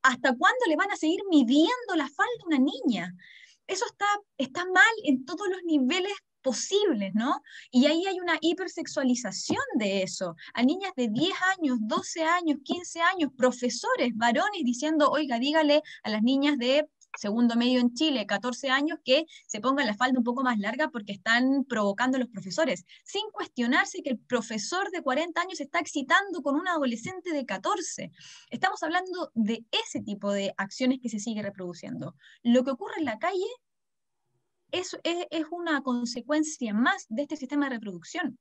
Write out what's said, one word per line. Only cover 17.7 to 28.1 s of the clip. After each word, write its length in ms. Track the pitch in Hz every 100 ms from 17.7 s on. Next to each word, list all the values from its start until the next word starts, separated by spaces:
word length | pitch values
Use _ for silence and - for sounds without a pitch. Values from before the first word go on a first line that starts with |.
| 254
en 160 | 247
Chile, 320 | 240 311 254 202
catorce 440 | 202 233 240 269
años, 280 | 262 294 330
que 200 | - 269 320 - _
se 140 | 214
pongan 260 | 240 277 254
la 80 |
falda 240 | 208 254 254
un 60 |
poco 180 | 233 240
más 160 | 254 220
larga 300 | 196 254 302
porque 220 | 240 208
están 520 | 202 - 233 262 277
provocando 520 | 262 220 202 196 254 262
a 40 |
los 80 | 240
profesores", 560 | 196 190 180 311 180 - -
sin 180 | - 392 427
cuestionarse 680 | 415 349 - 240 302 381 381
que 80 | 294
el 80 | 233
profesor 720 | _ 240 220 214 208 349 392
de 100 | 370
cuarenta 400 | 269 262 339 330
años 180 | 349 339
se 40 |
está 140 | 277 339
excitando 640 | 320 302 269 349 403 349
con 140 | 285 277
un 100 | 370
adolescente 640 | 330 269 226 349 370 359
de 140 | 302 240
catorce. 640 | 196 302 403 - - -